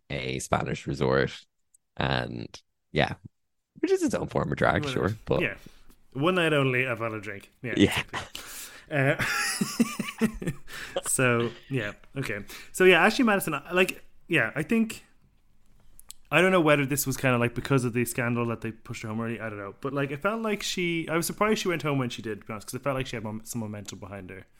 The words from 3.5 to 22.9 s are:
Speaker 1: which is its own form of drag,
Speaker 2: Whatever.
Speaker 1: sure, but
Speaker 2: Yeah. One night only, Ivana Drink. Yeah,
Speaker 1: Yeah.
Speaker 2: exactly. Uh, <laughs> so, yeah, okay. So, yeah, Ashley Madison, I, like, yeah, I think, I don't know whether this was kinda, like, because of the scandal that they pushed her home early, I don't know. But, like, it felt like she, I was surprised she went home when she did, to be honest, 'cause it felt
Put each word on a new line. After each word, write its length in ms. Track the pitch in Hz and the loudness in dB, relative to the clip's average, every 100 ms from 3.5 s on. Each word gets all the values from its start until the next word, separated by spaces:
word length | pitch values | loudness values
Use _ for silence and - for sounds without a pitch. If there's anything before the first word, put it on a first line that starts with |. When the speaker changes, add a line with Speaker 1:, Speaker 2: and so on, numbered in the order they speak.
| _ _ - | _ _ -4
Speaker 1:
which 100 | 320 | 0
is 100 | 381 | 2
its 120 | 311 - | 2 -2
own 120 | 76 | -2
form 200 | - - | -2 0
of 60 | - | 2
drag, 260 | - - | 4 4
Speaker 2:
Whatever. 20 | 147 | 0
Speaker 1:
sure, 320 | 127 80 110 - | 0 0 -2 0
but 120 | 117 | 0
Speaker 2:
Yeah. 180 | 117 95 - - - - - | 0 -4 -14 -20 -20 -20 -12
One 220 | 131 156 185 | -2 2 2
night 180 | 165 | 2
only, 300 | 147 135 123 | 2 2 2
Ivana 380 | 131 113 113 107 | 0 -2 -4 -6
Drink. 300 | 101 98 - _ | -10 -12 -16 _
Yeah, 120 | 123 104 | -4 4
Speaker 1:
Yeah. 60 | |
Speaker 2:
exactly. 380 | 98 - - - - - - - - - - | 4 4 -4 -8 -10 -14 -14 -14 -16 -16 -4
Uh, 240 | 151 135 160 - - - - - - 233 - - - | 0 2 2 0 -2 -2 -2 -2 0 0 0 -6 -2
<laughs> 800 | 220 - 170 - - - - 185 | -2 -2 -6 -8 -10 -12 -8 -6
so, 480 | - - 127 120 117 - - | -2 2 4 4 0 -4 -6
yeah, 240 | 135 104 - - 135 | -4 -4 -8 -12 -8
okay. 220 | 131 104 98 - - | -6 -6 -8 -14 -8
So, 120 | - | 6
yeah, 200 | 185 170 196 | 8 8 6
Ashley 200 | 220 233 | 6 4
Madison, 280 | 196 175 143 | 2 0 -6
I, 160 | - | 0
like, 320 | 180 185 - - - - | 2 2 0 -14 -16 -2
yeah, 240 | 160 113 135 | 2 2 -2
I 80 | |
think, 400 | 160 226 220 - - _ _ _ _ - - - - - - - - | 0 2 2 -4 -18 _ _ _ _ -20 -20 -20 -20 -20 -20 -18 0
I 100 | 151 | 4
don't 100 | 185 | 6
know 100 | 185 | 6
whether 240 | 151 147 135 | 6 6 4
this 200 | 143 - | 0 -2
was 100 | 127 | 0
kinda, 200 | 135 120 | 2 4
like, 160 | 120 | 2
because 320 | 120 - 139 123 | 0 2 2 2
of 80 | |
the 120 | 120 117 | 0 -2
scandal 400 | - 120 120 117 | 0 0 0 -2
that 140 | 113 | -4
they 100 | 113 | -6
pushed 320 | 110 - 117 | -10 -12 -10
her 60 | 113 | -6
home 120 | 110 | -6
early, 180 | 113 110 | -4 -6
I 100 | 110 | -8
don't 100 | 104 | -8
know. 160 | 101 - | -12 -8
But, 120 | 139 | -6
like, 180 | 139 139 | -2 -2
it 100 | 143 | 0
felt 200 | 196 226 | -2 0
like 220 | 220 202 | -2 -2
she, 440 | - - 175 165 156 | -4 -2 0 0 0
I 80 | 165 | -2
was 100 | 165 | -2
surprised 340 | 175 208 214 | 0 2 2
she 60 | 196 | 2
went 160 | 165 | -2
home 140 | 156 139 | 0 0
when 100 | 123 | 0
she 120 | - | -4
did, 200 | 110 101 | -8 -8
to 40 | - | -8
be 60 | |
honest, 140 | 110 - | -12 -10
'cause 60 | |
it 100 | 123 | -6
felt 120 | 143 | -4